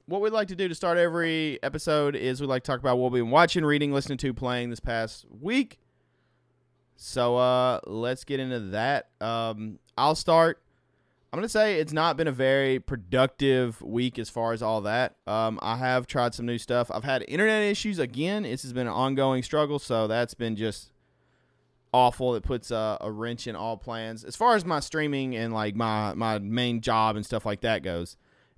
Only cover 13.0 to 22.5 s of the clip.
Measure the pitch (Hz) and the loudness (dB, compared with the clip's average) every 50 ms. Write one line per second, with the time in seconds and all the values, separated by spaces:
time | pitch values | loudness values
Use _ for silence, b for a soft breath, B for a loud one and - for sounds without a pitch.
13 | 92 87 107 127 131 135 - - 139 139 131 127 127 120 110 - - 69 107 120 | -4 0 4 4 4 4 2 2 2 4 4 4 2 0 -2 -8 -8 -6 -2 -2
14 | 123 127 120 - 110 - - 120 113 113 117 110 117 110 113 107 98 104 110 123 | -2 -2 -2 -6 -8 -8 -6 -4 -2 -2 -2 -2 -2 -2 0 0 0 0 0 0
15 | 127 - - _ _ - 107 110 113 113 113 - - 101 113 123 131 127 127 127 | 0 -2 -4 _ _ -2 0 0 0 0 -2 -2 -2 -4 -2 0 0 2 2 0
16 | 123 - - 131 123 120 117 - 120 120 120 117 - - 123 120 120 - - 107 | 0 0 0 0 0 0 -2 -4 -4 -4 -4 -4 -2 0 0 0 0 0 -4 -6
17 | 110 143 131 127 - - 135 170 208 220 220 214 208 208 208 208 - 220 202 170 | -2 -2 -2 -2 -2 -2 0 2 2 4 4 2 2 0 0 -2 -2 -2 -2 -2
18 | 139 120 110 123 156 180 202 214 208 123 120 127 - 131 120 127 123 117 80 104 | -2 -2 -2 -2 -2 -2 -2 -2 -4 -4 -6 -6 -6 -6 -4 -4 -4 -2 0 0
19 | 131 135 135 135 135 135 131 127 123 - - 151 151 143 147 139 - - 127 113 | 0 0 2 2 2 2 2 0 -2 0 0 0 0 0 -2 -4 -2 -2 0 0
20 | 110 107 110 117 120 113 - - 120 113 110 101 110 110 101 - - - _ _ | 2 2 0 0 -2 -2 -4 -4 -4 -4 -2 -2 -2 -4 -4 -6 -12 -20 _ _
21 | _ _ _ _ _ _ _ _ _ _ _ _ _ _ _ _ _ _ - 127 | _ _ _ _ _ _ _ _ _ _ _ _ _ _ _ _ _ _ 4 6
22 | 127 120 - - 131 127 120 107 - - | 6 6 4 2 0 0 0 0 -2 -2